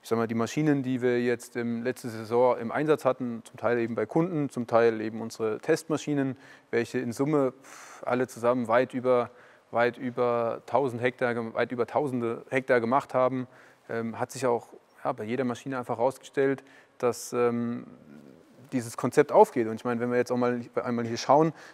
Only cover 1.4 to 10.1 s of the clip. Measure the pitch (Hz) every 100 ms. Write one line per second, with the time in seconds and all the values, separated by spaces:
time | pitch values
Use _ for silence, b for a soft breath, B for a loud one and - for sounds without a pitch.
1.4 | - 123 117 117 120 123 127 110 107 120
2.4 | 127 120 113 131 156 147 131 127 123 117
3.4 | - - 110 120 117 113 110 165 175 160
4.4 | 143 - 117 117 117 110 110 113 113 -
5.4 | 110 123 - 160 - 151 - 143 135 120
6.4 | B B B 117 117 127 123 113 139 151
7.4 | 131 - - - - - - 123 127 -
8.4 | 117 127 113 117 127 131 127 123 117 b
9.4 | b b _ 113 120 123 123